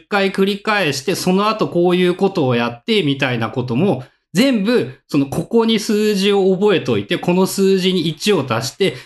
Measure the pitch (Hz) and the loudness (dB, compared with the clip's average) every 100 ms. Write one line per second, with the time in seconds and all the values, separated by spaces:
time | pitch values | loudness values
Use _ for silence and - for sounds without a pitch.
0 | - 202 196 190 190 202 220 208 160 - | -4 -2 0 0 0 -2 -2 -2 -2 -2
1 | - 165 185 185 214 214 160 170 180 180 | -4 -2 0 2 2 -2 -2 0 2 2
2 | 180 180 190 180 131 120 120 117 - 214 | 2 2 0 0 0 0 -2 -4 -2 0
3 | 143 139 135 120 110 131 123 117 196 127 | 0 0 -2 -2 -4 -4 -4 0 0 -2
4 | - _ _ 175 277 233 196 233 131 - | -6 _ _ 0 2 2 0 0 -2 -8
5 | - 147 139 170 165 233 226 220 220 208 | -4 -2 -2 -4 -2 0 2 0 0 0
6 | 214 202 202 202 190 185 208 160 131 107 | 0 2 2 2 2 2 2 2 0 -2
7 | 101 175 180 180 185 - 190 190 185 185 | -2 -4 0 2 0 2 2 2 2 0
8 | 165 - 208 180 131 113 120 - 190 - | -2 -2 0 0 0 -2 -4 -2 -2 -4